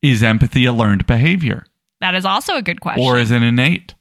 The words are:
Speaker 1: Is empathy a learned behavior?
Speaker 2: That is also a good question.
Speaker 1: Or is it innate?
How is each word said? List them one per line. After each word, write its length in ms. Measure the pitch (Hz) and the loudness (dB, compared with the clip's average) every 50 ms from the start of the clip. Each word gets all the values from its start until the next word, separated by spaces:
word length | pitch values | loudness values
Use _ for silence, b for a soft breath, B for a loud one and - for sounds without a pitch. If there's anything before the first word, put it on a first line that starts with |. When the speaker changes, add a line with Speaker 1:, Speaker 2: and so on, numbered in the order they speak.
Speaker 1:
Is 200 | - 143 127 107 | 2 2 2 2
empathy 440 | 113 113 110 110 131 113 - 131 123 | 2 2 2 2 2 0 2 2 2
a 80 | 127 120 | 2 2
learned 340 | 113 113 107 101 95 - | 2 2 2 2 0 0
behavior? 580 | - 123 113 127 160 180 190 160 123 95 - - _ _ _ _ _ _ _ | 0 0 2 2 2 0 0 -2 -4 -6 -6 -10 _ _ _ _ _ _ _
Speaker 2:
That 140 | - 185 180 | -6 -4 -4
is 100 | 185 185 | -4 -4
also 300 | 190 190 220 - - 381 | -2 -4 -4 -4 -4 -6
a 60 | 285 | -4
good 200 | 214 175 175 - | -4 -6 -8 -6
question. 220 | - - - - 127 | -8 -6 -4 -2 0
Speaker 1:
Or 140 | 131 123 | 0 2
is 140 | 123 117 110 | 0 2 2
it 100 | 120 120 | 2 2
innate? 540 | 117 117 120 123 127 147 175 - - - - _ | 2 2 2 2 2 0 0 -2 -8 -16 -20 _